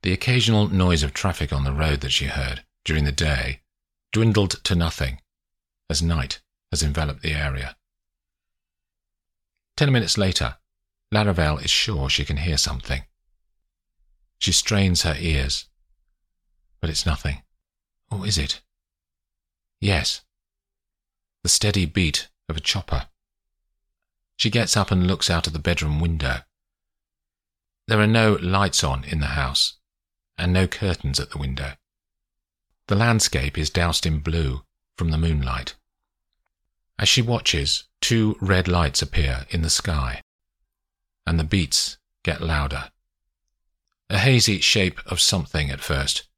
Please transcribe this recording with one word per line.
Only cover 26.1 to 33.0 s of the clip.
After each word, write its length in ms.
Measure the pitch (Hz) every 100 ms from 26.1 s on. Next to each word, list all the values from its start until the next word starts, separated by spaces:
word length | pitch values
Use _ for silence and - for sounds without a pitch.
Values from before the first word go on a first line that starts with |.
| 80 73 - - _ _ _ _ _ _ _ _ _ _ _ _ _ -
There 120 | 110
are 80 | 107
no 260 | 113 110 101
lights 420 | 87 98 98 -
on 200 | 73 67
in 160 | 65 80
the 80 | 67
house, 500 | 71 67 67 - - _ _ _ _ _ -
and 160 | 90
no 140 | 92 92
curtains 520 | - 98 85 69 69
at 120 | 67
the 60 | 76
window. 360 | 69 65 69 - _ _ _ _ _ _ _ _ _ _ -
The 80 |
landscape 600 | 101